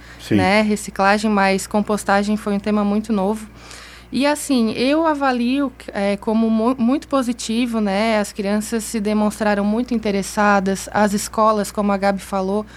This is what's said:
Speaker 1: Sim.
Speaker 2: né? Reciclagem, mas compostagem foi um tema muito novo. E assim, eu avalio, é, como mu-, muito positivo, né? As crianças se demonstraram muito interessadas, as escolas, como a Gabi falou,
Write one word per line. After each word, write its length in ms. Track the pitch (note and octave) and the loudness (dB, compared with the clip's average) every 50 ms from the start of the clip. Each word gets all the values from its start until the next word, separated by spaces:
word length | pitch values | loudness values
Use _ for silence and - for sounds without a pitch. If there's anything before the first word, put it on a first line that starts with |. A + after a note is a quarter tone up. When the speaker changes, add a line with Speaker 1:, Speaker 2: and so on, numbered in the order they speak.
| - - - - | -20 -20 -20 -12
Speaker 1:
Sim. 160 | - - A3 | -4 2 2
Speaker 2:
né? 260 | G3 F#3 F#3 G3+ A3 | 4 4 4 4 4
Reciclagem, 680 | G#3+ G#3 G#3+ - - G3 - - G3 G3 G#3 G#3+ G#3+ A3 | 4 2 0 -2 -4 -6 -2 2 4 4 4 4 2 2
mas 380 | G#3 G3 G3 G3 G3 F#3+ - | 2 4 4 4 2 0 -2
compostagem 680 | - - G#3 G3+ - G#3 G3+ - - G3 G3+ G#3 G#3 G#3+ | -2 -2 0 0 0 -2 -2 0 2 2 2 2 0 -2
foi 160 | G#3 - G#3+ G3+ | -2 -2 -2 -4
um 60 | G3+ | -2
tema 240 | - G#3+ G#3 G#3+ G3+ | -2 0 0 0 0
muito 300 | G3+ G3+ G#3+ G#3+ - A3 | 0 0 -2 -2 -2 -2
novo. 340 | G3 F#3 G3+ A3 G#3+ G#3+ - - - - - - - - - - - - - - | 0 0 -2 -2 -4 -8 -14 -18 -20 -20 -20 -20 -20 -20 -20 -20 -20 -14 -6 -2
E 120 | A#3 C#4 | 0 0
assim, 460 | C#4+ D4 D4 - - C4+ A#3+ A3+ A3 - | 0 0 0 -2 0 0 2 2 0 0
eu 320 | - A#3+ C4+ D4 D#4+ E4 | 0 0 2 2 2 2
avalio, 680 | D#4 D4+ C#4 C#4 C4+ B3+ A#3+ A#3+ A#3+ C4 C#4+ C#4+ B3+ - - - - - | 0 0 0 0 0 0 0 0 0 0 0 -2 -4 -6 -10 -14 -10 -6
é, 240 | G3+ G3+ G3+ G3+ | -2 -2 -2 -2
como 320 | G3 - A3+ G#3+ A3+ A3+ A3 | -2 -2 0 0 2 2 2
mu-, 260 | A3 A3 A3 A#3+ C4 | 2 2 2 0 0
muito 300 | C4 A3+ A#3+ C#4 C#4+ - | 2 2 0 0 0 -2
positivo, 720 | - C#4 C4+ A#3+ A#3+ A#3+ - - - A3 A#3 B3+ A#3+ A3+ A3+ | -2 -2 -2 0 -2 -4 -6 -4 -4 -2 -2 -2 -2 -2 -2
né? 400 | G#3 G3 F#3+ G3+ A3 A3+ A3 G#3 | -2 0 0 0 0 0 0 0
As 120 | G3+ - - | -2 -4 -4
crianças 500 | - G3 G3 G#3 G#3+ G#3 - A#3 A3 G#3+ | -4 -2 -2 -2 -2 -2 -2 -4 -6 -4
se 160 | - - A3+ | -4 -4 -4
demonstraram 640 | G3+ G#3+ G#3+ G#3+ G#3+ G#3+ - - A3 G#3 G#3 G3+ G3+ | -2 0 0 2 2 0 0 0 0 0 0 2 0
muito 300 | G#3 G#3+ A#3 B3 - A#3+ | 0 0 0 -2 -2 -2
interessadas, 960 | A3 A3 G#3 G3 G3 F#3+ - - G#3+ G#3 G#3 G3+ G3 F#3+ F#3+ F#3+ - - - - | -2 -2 0 -2 -2 -2 -4 -2 2 2 4 4 4 2 0 -2 -4 -4 -4 0
as 200 | G3+ G#3+ G3+ G3+ | 2 2 2 2
escolas, 580 | G#3 - - - A3+ G#3+ A3 A3 G#3 G3 - | -2 -4 -4 0 2 2 2 2 2 -2 -4
como 200 | - G#3+ G3+ G3+ | -4 -2 0 0
a 60 | G3+ | 0
Gabi 220 | G3 G3 G3+ G3 F#3+ | 2 2 0 0 -2
falou, 460 | - - G3 G3 F#3+ F#3+ G3+ G#3+ G#3 - - | -4 -6 -4 -2 -2 -2 -2 -2 -4 -6 -14